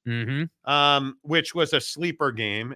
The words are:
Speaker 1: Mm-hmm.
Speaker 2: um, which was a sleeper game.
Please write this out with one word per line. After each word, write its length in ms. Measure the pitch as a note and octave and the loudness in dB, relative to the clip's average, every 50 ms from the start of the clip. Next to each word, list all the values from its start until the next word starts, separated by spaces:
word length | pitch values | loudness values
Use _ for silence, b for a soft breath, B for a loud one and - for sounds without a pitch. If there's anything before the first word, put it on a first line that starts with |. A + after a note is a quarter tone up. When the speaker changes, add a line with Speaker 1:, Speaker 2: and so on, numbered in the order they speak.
| - | -6
Speaker 1:
Mm-hmm. 640 | B2 A#2 A#2 A2+ A2+ C3+ C#3+ D#3+ E3 - _ _ C3 | -4 -4 -4 -2 -2 -2 -2 -4 -4 -8 _ _ 0
Speaker 2:
um, 460 | C#3+ D3 C#3+ C#3+ C#3+ C#3 C#3 C3+ C3 - - | 2 4 6 6 4 4 2 -2 -6 -10 -4
which 320 | D3 D#3 E3 D#3+ - - | 0 0 0 0 0 0
was 180 | F3 D#3+ D3+ D#3 | 0 0 2 0
a 80 | C#3+ | 0
sleeper 500 | - - - D3 E3+ F3 E3 - D#3 C#3 | -2 -4 -6 -4 -4 -4 -2 0 -2 -2
game. 440 | A#2+ A2 A2+ G#2 G2+ G#2+ A2+ B2 C#3 | 0 -2 -4 -4 -4 -4 -6 -8 -8